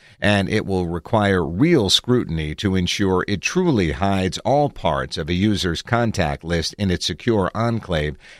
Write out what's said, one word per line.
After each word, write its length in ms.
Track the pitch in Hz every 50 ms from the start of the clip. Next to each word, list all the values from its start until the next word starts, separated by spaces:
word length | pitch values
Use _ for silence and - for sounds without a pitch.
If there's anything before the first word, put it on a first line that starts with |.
| - - - -
and 280 | - 104 104 98 95 -
it 180 | 104 107 -
will 220 | 92 95 92 87 85
require 560 | 87 82 - - 120 107 101 101 95 90 80
real 440 | 73 85 95 143 175 170 127 98 92
scrutiny 640 | - - - 117 123 117 - - 80 80 78 76 78
to 180 | - - 98 95
ensure 500 | 92 90 85 - - 101 95 92 90 - -
it 120 | 101 82
truly 520 | - - - 180 185 170 135 104 87 76
hides 460 | 71 - 98 98 98 95 95 90 - -
all 300 | - 113 139 147 147 110
parts 480 | - - - 85 73 67 65 - -
of 120 | 90 78 78
a 40 |
user's 480 | 87 90 101 110 101 85 90 90 80 -
contact 600 | - - 117 117 120 110 - 98 82 73 71 -
list 320 | 80 82 85 82 80 - -
in 140 | - 104 92
its 160 | 90 85 -
secure 460 | - 87 - - 120 113 101 90 - -
enclave 600 | 104 117 117 117 107 - 92 85 76 76 76 71 - - - -